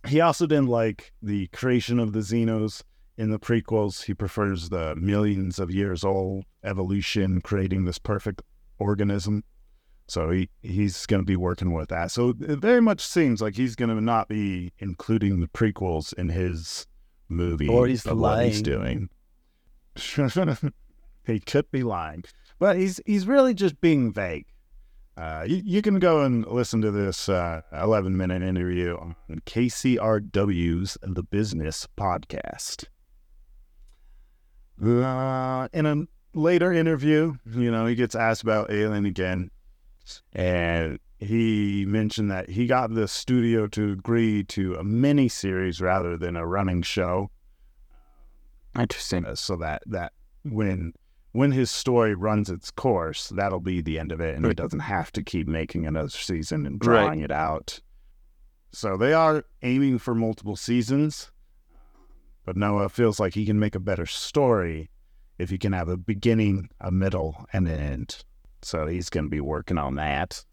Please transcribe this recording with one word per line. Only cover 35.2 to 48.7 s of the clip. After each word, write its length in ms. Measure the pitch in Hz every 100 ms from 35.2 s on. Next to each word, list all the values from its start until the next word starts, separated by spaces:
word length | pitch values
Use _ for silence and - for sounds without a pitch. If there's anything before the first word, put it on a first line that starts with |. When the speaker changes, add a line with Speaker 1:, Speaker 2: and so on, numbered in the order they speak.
| 131 131 131 131 131
Speaker 1:
in 100 | -
a 220 | 151 147 175 _ _
later 400 | 165 160 180 180
interview, 640 | 170 160 151 143 151 160 131 113
you 160 | 117 120
know, 140 | 113
he 100 | 113
gets 200 | 117 120
asked 280 | 117 113 113
about 280 | 113 107 104
Alien 340 | 104 107 104
again, 460 | 101 90 92 92 90 - - _ - - - - _
and 680 | 90 90 87 85 85 80 69 _ -
he 680 | 101 113 113 107 101 101
mentioned 460 | 98 107 107 113 104
that 180 | 95 92
he 180 | 92 120
got 280 | 127 117
the 120 | 113 104
studio 600 | - - 127 117 113 104
to 260 | 107 104
agree 520 | 95 - 117 113 104
to 320 | 98 - 95 82
a 80 |
miniseries 960 | 98 113 139 147 127 - 98 92 92 80
rather 340 | 90 95 87 85
than 200 | 87 85
a 100 | 82
running 340 | 95 95 87
show. 500 | 85 - 87 92 101 - - _ - _ - - _ _ - - - - -